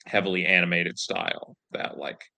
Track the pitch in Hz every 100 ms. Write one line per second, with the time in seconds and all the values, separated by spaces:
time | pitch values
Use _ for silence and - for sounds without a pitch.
0 | - 101 95 92 85 92 87 87 87 -
1 | - 92 - - - - _ - - -
2 | 71 - -